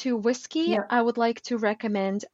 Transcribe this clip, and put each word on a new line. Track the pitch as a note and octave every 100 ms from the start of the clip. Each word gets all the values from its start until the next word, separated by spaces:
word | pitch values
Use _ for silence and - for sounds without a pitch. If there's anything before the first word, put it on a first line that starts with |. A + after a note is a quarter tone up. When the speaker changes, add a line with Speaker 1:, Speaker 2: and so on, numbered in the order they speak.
Speaker 1:
to | C4 A#3
whiskey, | A3 B3+ - D#4+ E4 E4
Speaker 2:
Yeah. | -
Speaker 1:
I | A#3+
would | A#3 A#3
like | A#3 A#3
to | - A#3
recommend | G#3+ G#3+ A3+ G#3 G3 G3+ -